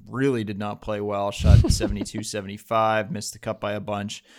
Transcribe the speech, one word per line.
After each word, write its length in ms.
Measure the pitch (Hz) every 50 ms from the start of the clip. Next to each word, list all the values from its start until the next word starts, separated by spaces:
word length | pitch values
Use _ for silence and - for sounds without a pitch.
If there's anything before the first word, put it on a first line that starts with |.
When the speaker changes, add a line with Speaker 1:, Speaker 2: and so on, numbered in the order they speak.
| - -
Speaker 1:
really 360 | 110 120 135 139 131 117 110
did 160 | 104 104 95
not 220 | 104 104 104 -
play 200 | - - 107 104
well, 300 | 104 104 101 101 101 101
shot 280 | 101 - - - - -
Speaker 2:
<laughs> 100 | - -
Speaker 1:
seventy-two, 500 | - - - - 101 101 - - - 107 104
seventy-five, 880 | - - 107 95 95 101 104 - - 113 113 110 110 110 110 107 107
missed 220 | 156 104 104 - -
the 60 | -
cut 200 | - 113 107 -
by 120 | - 104 104
a 60 | 104
bunch. 440 | 101 101 104 101 101 104 - - - _ -